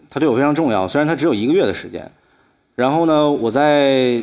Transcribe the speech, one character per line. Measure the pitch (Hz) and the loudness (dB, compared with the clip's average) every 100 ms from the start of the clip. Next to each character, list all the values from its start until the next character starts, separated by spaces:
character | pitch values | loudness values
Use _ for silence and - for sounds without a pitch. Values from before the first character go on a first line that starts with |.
| - | -14
它 | 139 | -2
对 | 156 | 0
我 | |
非 | 117 | 2
常 | 143 | 0
重 | 147 156 | 0 0
要， | 104 92 | 0 0
虽 | 143 | 0
然 | 151 | -2
它 | |
只 | 160 160 | 0 -2
有 | |
一 | 110 113 | 0 0
个 | |
月 | 180 | 0
的 | 123 | 0
时 | 90 92 | -2 -10
间。 | 90 - - _ _ _ _ _ | -14 -16 -20 _ _ _ _ _
然 | - 127 | -4 -2
后 | 156 165 | 0 0
呢， | 151 147 | 2 2
我 | 143 113 | 0 -2
在， | 120 147 147 139 131 127 120 | 0 2 2 2 2 0 -2